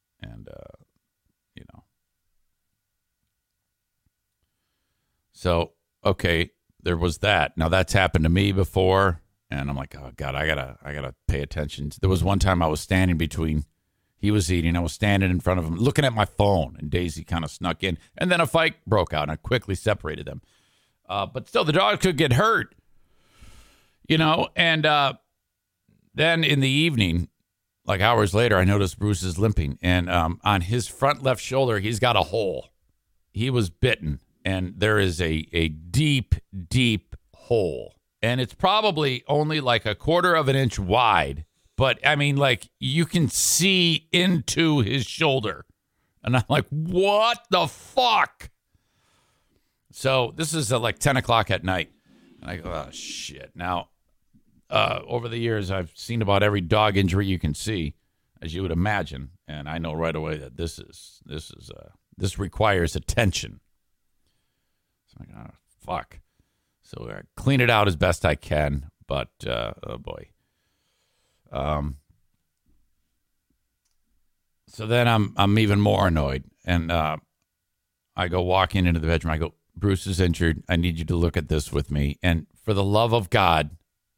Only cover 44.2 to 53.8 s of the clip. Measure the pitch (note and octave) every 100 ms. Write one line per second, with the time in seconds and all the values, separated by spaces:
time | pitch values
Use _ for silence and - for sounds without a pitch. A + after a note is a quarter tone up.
44.2 | F#3 D#3+ - - D#3+ D3 G#2 C3+ A#2+ -
45.2 | D#3+ C3+ G#2+ C#2 - _ _ _ _ _
46.2 | - B2 - C#3+ - D3 D#3+ F3+ G3 G#3
47.2 | A3+ A#3 - F#3 E3 - - - B3 G#3
48.2 | D3 - - _ _ _ _ _ _ _
49.2 | _ _ _ _ _ _ _ - C3 C3
50.2 | B2 - D#3+ D#3+ A2+ A#2+ A2+ - C#3+ B2+
51.2 | - A2+ G#2 F#2 F2+ F#2 E2 _ _ _
52.2 | _ - - F2+ E2+ D#2+ C#2+ - - -
53.2 | - C#2+ - - F2 F2